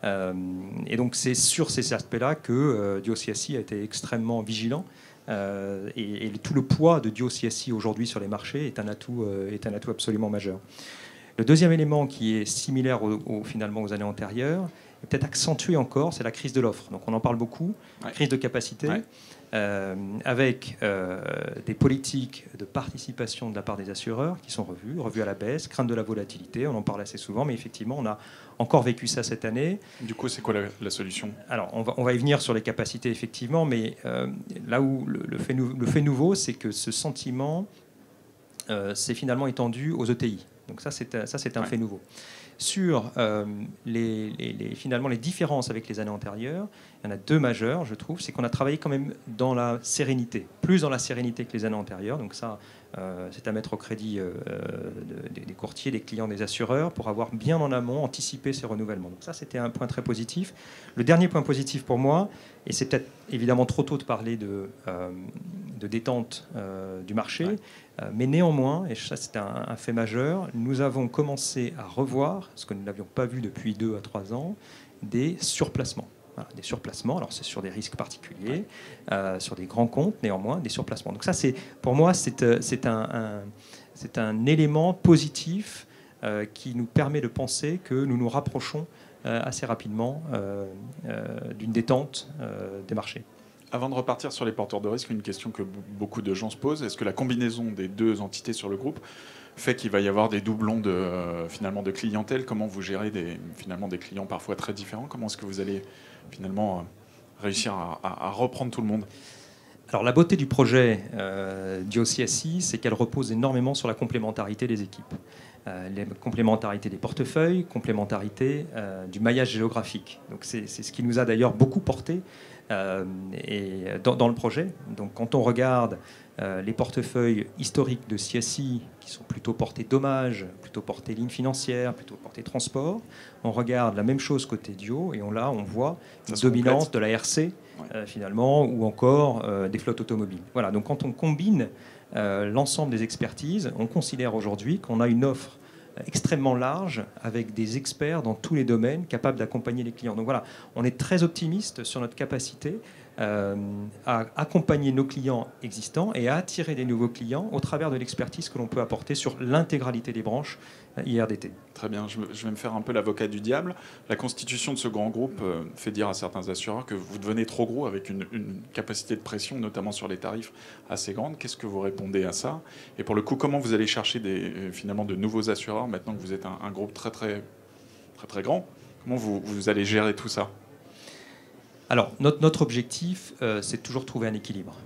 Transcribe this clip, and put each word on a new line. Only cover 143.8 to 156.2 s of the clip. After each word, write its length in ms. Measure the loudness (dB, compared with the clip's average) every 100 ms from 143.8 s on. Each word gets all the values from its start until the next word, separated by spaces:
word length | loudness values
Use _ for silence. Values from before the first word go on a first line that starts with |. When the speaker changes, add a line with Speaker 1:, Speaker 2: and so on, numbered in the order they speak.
| 0
Speaker 1:
considère 480 | 0 0 0 0 0
aujourd'hui 420 | 0 -2 0 -2
qu'on 220 | 0 4
a 80 | 6
une 180 | 6 6
offre 320 | 2 -6 -16 -20 -20 -18 -12 -4
extrêmement 480 | -2 2 4 4
large, 500 | 4 2 0 -2 -4 -6 -6
avec 320 | -4 -2 -2 -2
des 200 | 0 0
experts 460 | -4 -2 0 2
dans 140 | 0 -2
tous 180 | 2
les 100 | 2
domaines 440 | 4 4 4 0 -2
capables 320 | 0 2 2
d'accompagner 440 | -2 -2 -2 -2
les 80 | -4
clients. 220 | -4 -4
Donc 120 | -2 0
voilà, 180 | 0 -2 -16 -10 0
on 80 |
est 160 | 0 0
très 240 | 2 4
optimiste 600 | 4 2 -2 -2 -4 -6
sur 160 | -6 -4
notre 160 | -4 -4
capacité, 640 | -2 -2 -4 -6 -6 -6 -10 -20 -18 -4
euh, 360 | 0 0 0 -2 -4 -6 -8 -8 0
à 180 | 0 0 -2
accompagner 560 | 2 4 4 4 4
nos 120 | 4
clients 440 | 2 0 0 0 -2 -8
existants 520 | -10 -8 -4 0 0
et 140 | 2